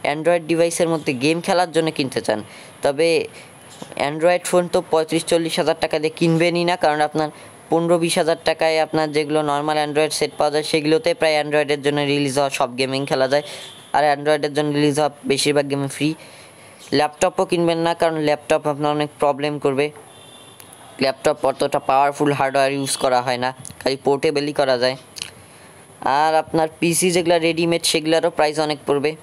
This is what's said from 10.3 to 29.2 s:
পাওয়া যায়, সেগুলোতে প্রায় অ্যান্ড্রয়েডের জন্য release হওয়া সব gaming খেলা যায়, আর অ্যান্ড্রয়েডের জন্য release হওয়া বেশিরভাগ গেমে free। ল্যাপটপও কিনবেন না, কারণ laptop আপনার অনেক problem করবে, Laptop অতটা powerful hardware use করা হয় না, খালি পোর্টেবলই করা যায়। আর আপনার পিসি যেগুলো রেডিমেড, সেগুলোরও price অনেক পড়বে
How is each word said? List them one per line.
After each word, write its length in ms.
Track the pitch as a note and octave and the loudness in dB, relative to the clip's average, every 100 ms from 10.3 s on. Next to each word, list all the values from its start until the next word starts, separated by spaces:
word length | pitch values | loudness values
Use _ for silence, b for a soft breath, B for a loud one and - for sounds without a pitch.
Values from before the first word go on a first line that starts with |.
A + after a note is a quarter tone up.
| - | 0
পাওয়া 140 | D3+ | 0
যায়, 120 | D3 D3+ | 0 0
সেগুলোতে 400 | D#3+ D3 D#3 E3 E3+ | -2 2 2 0 0
প্রায় 160 | D#3+ D3+ | 2 2
অ্যান্ড্রয়েডের 420 | D3 D3 C#3+ D3 C#3 | 2 0 0 0 0
জন্য 120 | D3 C#3+ | 0 0
release 220 | C#3+ C#3+ C3 | 0 0 0
হওয়া 120 | C#3 - | -2 -2
সব 120 | C3 B2 | -4 -2
gaming 200 | C3 C3+ C#3 | -2 -2 -2
খেলা 160 | C#3+ C3 | 0 2
যায়, 120 | C#3+ D3 B B B - - | 0 -2 B B B -4 0
আর 60 | D3 | 2
অ্যান্ড্রয়েডের 440 | C#3+ D3 D3+ D3 C#3+ | 0 0 0 0 -2
জন্য 120 | D3+ D3 | 0 2
release 180 | D3 C#3+ | 2 2
হওয়া 120 | D3 - - | -2 -4 -4
বেশিরভাগ 360 | C3+ D3 C#3+ C#3+ | 0 2 0 0
গেমে 180 | C#3 C#3 - | -4 -4 -2
free। 120 | D3 D#3 B B B B B B B C#3 | -4 -4 B B B B B B B 0
ল্যাপটপও 460 | D3 - F#3 - F#3+ | 0 0 -2 0 0
কিনবেন 300 | F3 E3+ E3 E3 | 0 0 0 0
না, 60 | E3+ | 2
কারণ 160 | E3+ D#3+ D3+ | 0 0 0
laptop 340 | D3 - D#3 D3+ | -2 0 0 0
আপনার 180 | C#3+ D3+ D3+ | -2 -2 -2
অনেক 140 | D3 - | -4 0
problem 320 | D3 C3+ D3 D3 | 0 0 -4 -2
করবে, 220 | C#3+ C3+ D3 D3 - - - - - - - - - - | -2 0 -2 -6 -20 -20 -20 -20 -20 -20 -20 -20 -20 -4
Laptop 360 | C3+ C3 D#3 D3 C3+ | -4 0 -2 0 -2
অতটা 300 | C3 C#3+ C#3+ - | -2 -2 -2 2
powerful 400 | C3+ C#3+ C#3 D3 C#3+ | 2 2 2 0 0
hardware 340 | C3+ C3+ C3+ C#3 | 0 2 0 0
use 160 | C3+ - | -4 -2
করা 160 | C#3 B2 B2 | 2 2 0
হয় 140 | B2 | -2
না, 60 | B2+ C3 - - | -4 -6 -18 -6
খালি 160 | D3 C#3 - | -4 -2 0
পোর্টেবলই 480 | C#3 D#3+ C#3+ D3 C#3+ | 2 0 0 -2 0
করা 160 | C3+ B2 | 0 2
যায়। 140 | B2+ C3 - - B B B B B B B - - C#3 | 0 -2 -14 -14 B B B B B B B -6 -2 2
আর 100 | D#3 D#3+ | 2 2
আপনার 260 | D#3 E3 D#3+ - | 0 -2 -2 -2
পিসি 280 | E3+ D#3+ F#3 F3 | -2 0 0 0
যেগুলো 200 | E3+ F3 D#3+ | 2 2 2
রেডিমেড, 340 | D#3+ E3+ E3+ - | 0 0 0 0
সেগুলোরও 400 | E3 D#3 D#3+ E3 E3 | -2 2 2 2 0
price 180 | D3+ D3+ D3+ | 0 0 -2
অনেক 120 | D3 - | -4 -2
পড়বে 240 | C#3+ C#3+ D#3+ | 0 0 -4